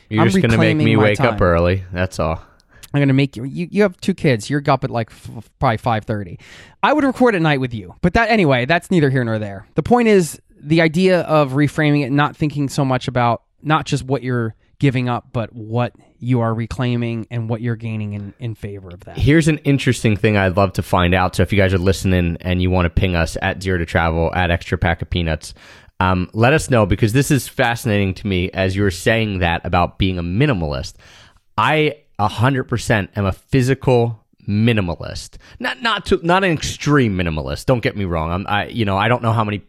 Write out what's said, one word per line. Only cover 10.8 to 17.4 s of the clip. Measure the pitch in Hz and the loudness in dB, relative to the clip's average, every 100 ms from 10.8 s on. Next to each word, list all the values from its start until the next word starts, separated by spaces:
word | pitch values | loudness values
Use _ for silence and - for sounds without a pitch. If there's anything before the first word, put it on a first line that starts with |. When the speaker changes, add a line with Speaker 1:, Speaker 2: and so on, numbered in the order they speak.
Speaker 2:
idea | 165 156 185 180 | 2 2 2 2
of | 147 151 139 | 2 2 2
reframing | 131 147 - 151 147 127 | 0 0 0 0 0 0
it, | |
not | 143 147 - | 0 0 -2
thinking | 156 143 139 | -4 -2 -4
so | - 135 | -2 -2
much | 127 - | -2 -2
about | 123 120 113 _ _ | -2 0 -2 _ _
not | 135 156 131 | -2 -2 0
just | 143 | -4
what | 131 123 | -4 -4
you're | 123 123 113 - _ - | -2 -4 -4 -8 _ -2
giving | 139 127 123 | 0 0 -2
up, | 117 - | -4 -6
but | 127 107 | -8 -8
what | 120 110 117 120 - _ _ | -10 -6 -4 -4 -6 _ _
you | 120 127 | -2 0
are | 113 | 0
reclaiming | 113 113 - 123 120 117 113 107 | -2 -6 -4 -2 -2 -4 -6 -8
and | 117 | -8